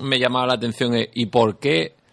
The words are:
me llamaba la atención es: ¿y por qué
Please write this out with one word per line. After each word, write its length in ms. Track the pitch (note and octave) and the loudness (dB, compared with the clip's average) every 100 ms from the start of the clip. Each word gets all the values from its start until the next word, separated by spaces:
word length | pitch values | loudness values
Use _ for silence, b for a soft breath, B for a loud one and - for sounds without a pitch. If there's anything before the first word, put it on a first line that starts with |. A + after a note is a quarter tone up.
me 160 | C3+ B2+ | -2 0
llamaba 280 | B2 B2+ B2+ | 2 2 0
la 60 | |
atención 420 | B2 A#2 A2 B2 A#2 | 0 -2 -2 0 0
es: 140 | A2+ B2 | -2 -4
¿y 100 | A2 | 0
por 340 | B2 A2 - | 2 2 0
qué 360 | C#3+ E3 D#3+ _ _ | -2 -2 -4 _ _